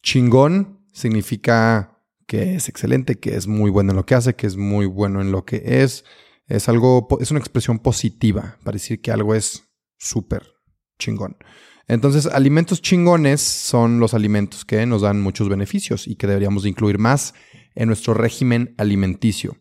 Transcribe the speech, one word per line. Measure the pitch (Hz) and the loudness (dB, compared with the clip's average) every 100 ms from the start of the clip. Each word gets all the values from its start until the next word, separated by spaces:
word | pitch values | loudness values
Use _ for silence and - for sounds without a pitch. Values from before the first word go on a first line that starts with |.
chingón | - 131 123 127 143 185 196 - _ | 0 2 4 6 4 2 -2 -10 _
significa | - 120 110 98 104 - 117 113 110 95 _ _ _ - | -6 -2 -2 -4 -4 0 2 4 2 -2 _ _ _ -6
que | 110 180 180 | -4 -2 -4
es | - | -6
excelente, | - 113 131 131 110 | -6 -2 -2 -2 -4
que | - 101 | -4 -6
es | 95 | -4
muy | 107 104 | 0 2
bueno | 98 98 | 2 2
en | 95 | 0
lo | - | 2
que | |
hace, | 127 123 117 | 2 2 -2
que | 107 | -4
es | 95 | -4
muy | 101 101 98 | -2 0 -2
bueno | 95 101 98 | -2 -2 -2
en | 98 | -2
lo | 95 - | -2 -4
que | 110 - 127 | -8 0 2
es. | 131 - _ - _ _ _ | 2 -2 _ -20 _ _ _
Es | 104 - | -2 2
algo | 117 123 127 113 | 2 4 4 4
po-, | - | 2
es | 135 | 2
una | 151 | -2
expresión | - 123 - 117 | -2 -4 -2 0
positiva | 135 113 117 - 117 101 90 - | 0 0 -4 0 0 0 -6 -12
para | - 101 | -8 -8
decir | - 113 | -8 -8
que | - | -4
algo | 110 104 | -2 0
es | 110 - - _ _ _ _ | 0 -2 -10 _ _ _ _
súper | - 113 - - - _ _ _ _ _ | -6 -6 -4 -8 -8 _ _ _ _ _
chingón. | - 104 95 - - - - _ - | -8 -6 -8 -12 -20 -20 -20 _ -4
Entonces, | 117 139 143 147 | 0 2 2 0
alimentos | 135 139 151 170 180 | 2 4 2 0 -4
chingones | - 180 175 170 143 147 | 0 2 4 4 4 2
son | - - - 123 117 120 | -2 -4 -2 2 2 2
los | 113 | 2
alimentos | 117 104 104 101 - - | 2 0 0 -2 -8 -4
que | 110 120 | -2 0
nos | 113 | 0
dan | 101 104 | 0 0
muchos | 98 92 101 | -2 -2 -2
beneficios | 98 101 202 - 98 - | -2 -2 -4 -4 -6 -6
y | - | -6
que | 101 | -2
deberíamos | 98 101 101 | 0 0 0
de | 101 | -2
incluir | 92 107 98 | -2 0 2
más | 113 139 - _ _ - _ | 2 0 -2 _ _ -20 _
en | - 113 | -4 -2
nuestro | 107 - | 0 0
régimen | 110 113 - 127 117 123 - | 0 0 0 0 0 -2 -2
alimenticio. | 104 101 95 92 113 98 98 - | 0 2 0 0 -2 -2 -8 -12